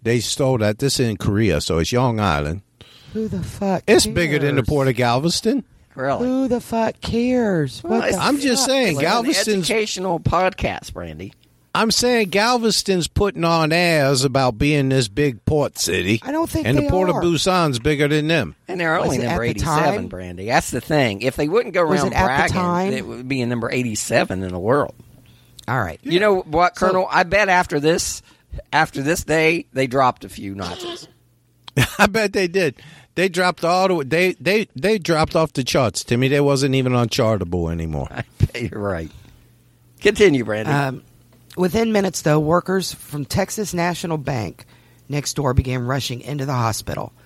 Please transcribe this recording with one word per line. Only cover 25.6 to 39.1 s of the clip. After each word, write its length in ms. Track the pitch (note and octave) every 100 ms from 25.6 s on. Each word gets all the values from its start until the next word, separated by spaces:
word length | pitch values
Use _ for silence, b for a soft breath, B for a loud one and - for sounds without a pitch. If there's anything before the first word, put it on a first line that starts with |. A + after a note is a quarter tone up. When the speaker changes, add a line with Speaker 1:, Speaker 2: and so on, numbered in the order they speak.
| -
Speaker 2:
All 120 | B2+
right. 180 | F#2 -
Speaker 3:
You 180 | C#3 E3+
know 200 | G#3+ F#3
what, 380 | - D#3 F3 -
Speaker 2:
So 80 | F#3
Speaker 3:
Colonel? 200 | F#3 F#3
I 120 | D#3
bet 260 | F3+ G3 G3
after 320 | F3+ F3 D3+
this, 400 | D3+ E3+ - - B B B B -
after 300 | C#3+ D#3 -
this 220 | C#3 E3+
day, 400 | - D#3 D#3+ E3 -
they 140 | C3 C3
dropped 380 | C3 B2+ -
a 40 | G2+
few 260 | - G2+
notches. 540 | G2 F2 - F4 E4+ - _ _ _ _
Speaker 1:
<laughs> 480 | _ - - A#2+ -
I 80 | G#3+
bet 260 | G#3+ G#3
they 140 | G3+ F3+
did. 280 | F#3+ E3 - B B B
They 140 | - F#3+
dropped 340 | E3+ F3+ -
all 240 | E3 F3+ F#3+
the, 160 | F3
they, 280 | C3+ D#3+ F#3
they, 340 | - B2+ G#3+ -
they 240 | C3+ F3+ A3
dropped 380 | D#3 D#3 D#3+ F3+
off 160 | D#3+
the 100 | -
charts, 380 | B2 D#3+ A2+ -
Timmy. 240 | - A#2+ C3
They 120 | C#3+
wasn't 340 | C#3+ C#3 C#3
even 200 | C3 B2+
on 140 | B2 A#2
Chartable 640 | - A2 G#2+ F2 F2+ E2
anymore. 360 | E2 D#2+ D2+ B1+
Speaker 3:
<laughs> 20 |
I 140 | - - -
bet 320 | - A#2+ A#2
you're 100 | A2
right. 300 | G2+ F2 D#2+